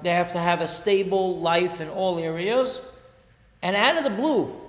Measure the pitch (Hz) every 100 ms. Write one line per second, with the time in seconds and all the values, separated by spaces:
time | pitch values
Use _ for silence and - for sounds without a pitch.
0 | 165 175 175 175 170 175 160 - 208 196
1 | 190 190 185 170 165 170 180 180 156 160
2 | 190 165 165 165 185 247 254 - - -
3 | - _ _ _ _ _ 180 202 247 330
4 | 277 202 302 247 123 -